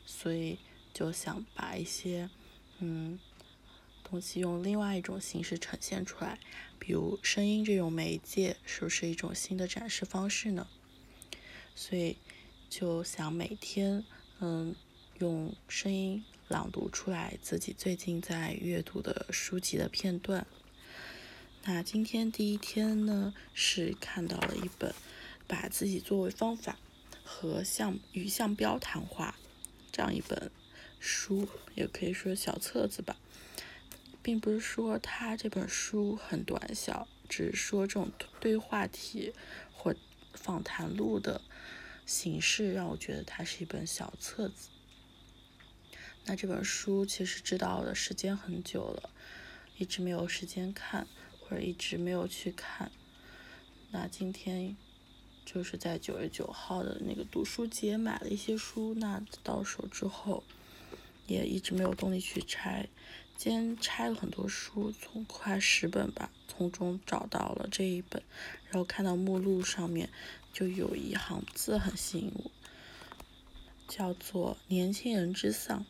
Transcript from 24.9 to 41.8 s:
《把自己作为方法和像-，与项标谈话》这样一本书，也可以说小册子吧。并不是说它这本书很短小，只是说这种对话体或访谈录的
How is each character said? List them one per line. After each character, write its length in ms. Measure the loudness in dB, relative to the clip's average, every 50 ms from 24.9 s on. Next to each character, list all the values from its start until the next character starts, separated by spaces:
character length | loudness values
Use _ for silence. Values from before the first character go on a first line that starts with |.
| -2 -4 -10 -16 -14 -14 -14 -14 -14 -16 -6
《把 240 | -4 -2 -2 -2 -2
自 160 | 0 0 2
己 140 | 2 2 0
作 220 | 2 2 2 4
为 100 | 4 2
方 260 | 2 2 2 2 2 0
法 220 | -4 -6 -8 -8 -12 -20 -20 -20 -18 -18 -18 -16 -14
和 400 | -12 -10 -4 -2 0 0 0 0
像-， 360 | 0 0 0 2 2 0 -2 -4 -4 -4
与 140 | -4 -2 0
项 280 | 0 2 2 2 4
标 240 | 4 4 4 4 2
谈 200 | 0 -2 -2 -2
话》 360 | -4 -4 -4 -4 -4 -4 -4 -8 -12 -20 -20 -16 -16 -16 -16 -16 -18 -8
这 100 | 0 2
样 120 | 2 2 2
一 60 | 0
本 280 | 0 0 -2 -2 -2 -6 -10 -14 -20 -20 -18 -18 -18 -18 -16 -8
书， 480 | -2 0 0 0 2 2 2 2 2 0 -4 -12 -16 -10 -2
也 100 | -2 -2
可 220 | 0 0 -2 0 0
以 40 |
说 220 | 0 0 0 0 0
小 240 | 2 0 0 0 -2
册 300 | -4 0 2 2 2 2
子 160 | 2 -2 -4
吧。 120 | -4 -4 -6 -8 -20 -18 -18 -18 -12 -12 -12 -12 -12 -14 -16 -14 -16 -16 -16 -16 -18 -20 -6 0
并 160 | 2 2 4
不 120 | 4 4
是 80 | 4 4
说 400 | 2 0 0 0 2 2 2 0
它 360 | 0 -2 -4 -2 -2 -2 -2
这 140 | 0 0 0
本 180 | 0 0 0 0
书 480 | 0 0 0 2 2 4 4 4 2
很 280 | 0 -2 -2 -2 0 0
短 320 | 0 0 -2 -2 -2 -4
小， 320 | -4 -2 -2 -2 -2 -4 -6 -12 -20 -8 -6
只 220 | -2 0 2 2
是 40 | 2
说 320 | 0 0 2 4 4 4 4
这 60 | 4
种 180 | 2 0 0 -2 -8 -12 -12 -10 0
对 160 | 4 4 4 4
话 280 | 2 0 0 0 0
体 480 | 0 -2 -6 -10 -6 -4 -4 -4 -4 -6 -8 -12 -14 -12 -12 -14 -14
或 240 | -16 -2 0 0 0 0 -4 -20 -20 -20 -20 -18 -16
访 300 | -10 -4 -2 -2 -2 -2
谈 320 | -4 -4 -2 -2 -2 0
录 240 | 2 2 2 2 2
的 220 | 2 0 -2 -2 -4 -10 -16 -14 -12 -12 -12 -12